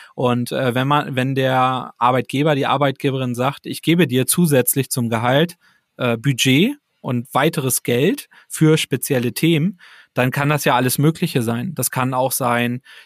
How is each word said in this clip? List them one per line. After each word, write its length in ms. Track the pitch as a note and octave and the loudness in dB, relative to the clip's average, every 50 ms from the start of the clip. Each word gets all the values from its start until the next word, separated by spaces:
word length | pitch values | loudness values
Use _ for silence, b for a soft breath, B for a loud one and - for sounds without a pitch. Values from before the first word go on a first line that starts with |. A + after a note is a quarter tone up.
| B B B | B B B
Und, 360 | - C3+ B2 A#2+ B2 A#2+ - - | -2 0 0 0 0 -2 -4 -4
äh, 220 | C3 C3 B2+ A#2 | -2 -2 0 0
wenn 140 | B2+ C3 C#3 | 0 0 2
man, 260 | D3 D3 C#3+ C#3 C#3+ | 2 0 0 0 -2
wenn 200 | B2 B2+ C3 C3+ | -2 -2 -2 0
der 600 | C3 C3 C3 C3 C3 B2+ B2+ C3 B2+ B2+ - - _ | 0 0 0 2 2 2 2 0 -2 -6 -10 -6 _
Arbeitgeber, 560 | A#2+ B2 B2+ C3 A#2+ - - C3 D3 D#3+ D3+ | 0 2 2 2 -2 -2 -2 0 0 2 2
die 120 | C3+ C#3 | 0 0
Arbeitgeberin 680 | A2+ B2 C3+ C#3+ C#3 C3+ - - C#3 C3 C3+ C3 B2 B2 | 0 0 0 0 0 -2 -2 -2 -2 -2 -2 -2 -4 -2
sagt, 320 | A#2 B2 C3+ C#3+ - - | -2 -2 -4 -4 -6 -10
„Ich 160 | - B2+ - - | -12 -12 -4 0
gebe 260 | - E3 F3 F3 C3+ | 2 2 4 2 2
dir 180 | A#2+ B2+ B2+ | 2 0 0
zusätzlich 640 | - - - F3+ E3 C#3+ B2+ A#2+ - - C#3 C3 - | 0 2 2 2 4 4 2 2 2 0 -2 -2 -2
zum 200 | - - A#2+ A#2 | -4 -4 -2 -2
Gehalt, 460 | A2+ A2 A#2 B2 B2+ C#3+ E3 F3 - b b b b b b b _ | -2 -2 0 2 2 2 2 0 -2 b b b b b b b _
äh, 200 | - C3 B2 A#2 | -6 -2 -2 -2
Budget 600 | A2+ A2+ C#3+ C#3 A#2+ - C3+ C3 C#3 F#3 A#3+ D4 D4 _ _ _ _ | 0 0 -2 -2 0 2 4 4 4 4 2 0 -4 _ _ _ _
und 320 | - - B2+ A#2+ A#2+ - - | -8 -4 -4 -4 -4 -4 -2
weiteres 520 | C3 C#3 E3 - - C3+ C3 - - - | 0 0 0 0 0 -2 -2 -4 -4 -2
Geld 440 | - B2 A#2+ C3+ F#3 C4+ C#4+ - - b b b b | -2 0 2 2 0 0 -2 -6 -14 b b b b
für 280 | - - D#3+ D#3 D#3 | -2 2 4 4 4
spezielle 560 | D#3 - - - C3+ - - C#3 B2+ A#2+ B2 - | 2 2 -2 -4 -6 -4 -2 -2 -2 -2 -2 -2
Themen“, 460 | - - D#3+ E3+ D3+ D3 F#3+ G#3+ B B B B B B B _ | 0 0 2 2 2 0 -2 -4 B B B B B B B _
dann 180 | - B2 C3 - | -2 -2 0 0
kann 160 | C#3+ C#3+ C#3+ | 0 0 0
das 160 | D3+ C#3+ - | 0 0 2
ja 100 | D3+ C3+ | 2 2
alles 240 | B2 B2+ C3 - - | 2 2 0 0 2
Mögliche 420 | C#3 D#3 D#3+ - - E3 - C#3 | 2 2 2 0 -4 -2 -2 -2
sein. 320 | A#2 A2+ A2+ A#2 B2 - - | -2 0 -2 -4 -6 -6 -6
Das 160 | - B2+ - | -6 -6 -4
kann 240 | - C3 B2+ B2+ C3 | -2 -2 -2 -2 0
auch 180 | B2+ C3 C3 - | -2 -2 -2 -2
sein, 480 | - C3+ B2 A#2+ A#2+ A#2+ A#2+ B2 B2+ B B B B B | -2 -2 0 0 0 0 -2 -4 -6 B B B B B